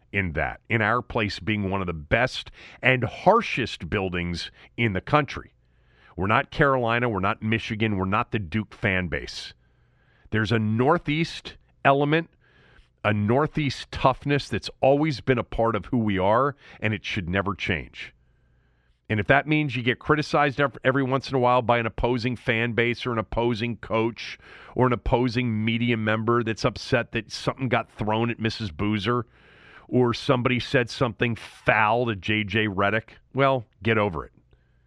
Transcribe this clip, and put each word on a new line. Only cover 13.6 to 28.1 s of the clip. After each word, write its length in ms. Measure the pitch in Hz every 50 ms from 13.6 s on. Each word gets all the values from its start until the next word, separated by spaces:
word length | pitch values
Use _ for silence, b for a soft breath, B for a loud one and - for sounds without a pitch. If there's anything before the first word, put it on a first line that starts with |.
| 151 135 - - - - -
toughness 560 | - - 135 127 - - 143 143 139 - -
that's 220 | - 101 - - - -
always 400 | - 131 139 143 151 160 139 104
been 180 | - - 131 120
a 60 | 110
part 320 | - - - 113 113 113
of 80 | 104 87
who 140 | - - 123
we 200 | 110 107 98 92
are, 380 | 90 98 107 120 135 143 135 B B B B B
and 140 | B 107 107
it 100 | 95 -
should 240 | - - 110 90 78
never 260 | 87 98 95 92 98
change. 600 | - - - 101 78 62 60 - - - - - _ _ _ _ _ _ _ _ _ _ _ _ _ _ _ _ _ _ -
And 80 | 113 107
if 80 | 98 -
that 180 | 135 143 -
means 280 | 147 156 151 151 143 110
you 80 | 127 117
get 180 | 123 117 -
criticized 600 | - - 151 151 147 - - 156 147 147 131 -
ev-, 160 | 143 135 - - -
every 180 | 131 127 139 139
once 280 | 127 131 139 - -
in 40 | 139
a 40 | 135
while 240 | 123 123 123 127 120
by 160 | 104 120 120
an 80 | 117
opposing 500 | 113 - - - 123 123 127 107 127 123
fan 360 | - - - 117 113 117 120 113
base 340 | 104 117 120 120 - -
or 60 | 127 120
an 60 | 113
opposing 600 | 104 - - - 117 117 123 101 113 120 117 -
coach 600 | - - 107 113 113 117 113 - - - - - B B B B B B B
or 120 | B 123
an 60 | 127 123
opposing 720 | 107 - - - 120 123 127 104 123 123 120 110 107 110
media 320 | 113 113 117 117 120 120
member 480 | 110 110 107 107 110 113 110 117 120 120
that's 180 | 110 110 - -
upset 500 | 131 104 - - - - 120 113 - -
that 200 | 117 107 - -
something 380 | - - - 123 - 135 123
got 200 | 120 117 113 -
thrown 380 | - - 117 104